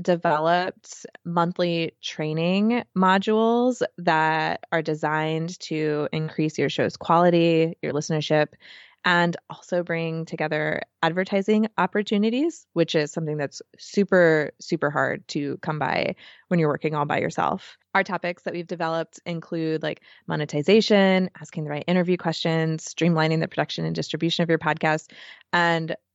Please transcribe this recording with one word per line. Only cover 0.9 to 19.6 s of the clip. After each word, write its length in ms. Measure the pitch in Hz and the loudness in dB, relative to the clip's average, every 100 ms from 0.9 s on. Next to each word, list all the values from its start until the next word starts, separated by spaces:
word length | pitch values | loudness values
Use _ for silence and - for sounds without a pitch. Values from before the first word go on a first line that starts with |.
| - - - 170 | -20 -20 -14 -4
monthly 720 | 170 170 180 175 170 165 - | 0 0 0 -2 0 -4 -6
training 800 | - - 156 156 170 190 214 240 - 190 | -12 -6 -4 -2 0 2 2 0 -2 2
modules 840 | 185 190 208 214 226 233 247 247 - - | 4 4 2 2 2 2 0 0 -4 -4
that 640 | 175 156 156 156 156 - - | 0 2 2 2 -2 -4 -4
are 100 | 165 | -4
designed 800 | 156 156 156 156 156 160 165 185 | -2 -4 -2 -2 -2 -2 -6 -10
to 460 | - 156 156 147 147 | -8 -4 -2 -2 -4
increase 440 | 160 156 - 156 - | -4 -4 -2 -2 -2
your 120 | 143 | -2
show's 260 | - 117 - | 0 -2 -2
quality, 800 | - 165 175 175 170 165 165 - | 2 4 6 6 4 4 2 -2
your 100 | 147 | -6
listenership, 580 | 139 - 156 151 156 151 - - - - _ | -4 -2 -2 2 2 2 -4 -20 -20 -20 _
and 320 | 185 175 175 170 - | 0 2 2 -2 -10
also 340 | - - 180 | -20 -6 -4
bring 420 | 175 165 165 160 160 | -2 -4 -4 -6 -6
together 560 | 160 156 151 151 - - _ | -6 -4 -2 -2 -4 -6 _
advertising 640 | 165 175 190 196 196 214 220 - | 0 2 0 0 2 2 0 0
opportunities, 920 | 180 208 208 208 220 247 330 - _ | -2 -2 0 0 0 0 -2 -4 _
which 220 | 175 165 165 | -2 0 0
is 160 | 147 | -2
something 260 | - 156 151 | -4 -4 -4
that's 240 | 139 - - - | -6 -8 -20 -20
super, 760 | - - 190 185 170 156 147 - | -6 -2 2 6 6 4 0 -6
super 300 | - 165 147 | -6 -2 0
hard 360 | 147 131 - - | 0 -2 -2 -6
to 280 | 156 143 139 | -6 -6 -6
come 220 | - 151 | -6 -4
by 360 | 143 - - - - - - | -2 -2 -2 -6 -12 -20 -2
when 100 | 175 | 2
you're 100 | 151 | 2
working 260 | 139 156 151 | 0 -2 -2
all 100 | 147 | -2
by 140 | 147 | -2
yourself. 580 | - - 73 190 - - _ 196 | -2 -2 -2 -2 -8 -20 _ -2
Our 80 | |
topics 400 | 190 180 175 180 | -2 -4 -6 -8
that 100 | - | -8
we've 140 | 170 170 | -8 -8
developed 520 | 170 165 165 160 - - | -6 -4 -4 -6 -10 -10
include, 580 | 165 - 170 | -10 -6 -4